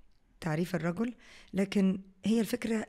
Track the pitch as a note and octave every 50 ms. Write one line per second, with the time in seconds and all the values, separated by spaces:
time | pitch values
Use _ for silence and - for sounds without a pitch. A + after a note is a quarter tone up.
0 | - - _ _ _ _ _ - - E3+ D3+ D#3 F#3 F3+ - E3 D#3 E3+ E3+ F#3
1 | A#3 B3 A#3 - - - - - - - - F#3 G3 G3 - G#3 F#3+ F#3+ F#3+ G3
2 | - - - _ - G3+ A3 A#3 A3 - - A3+ - A3 A3+ A3 A3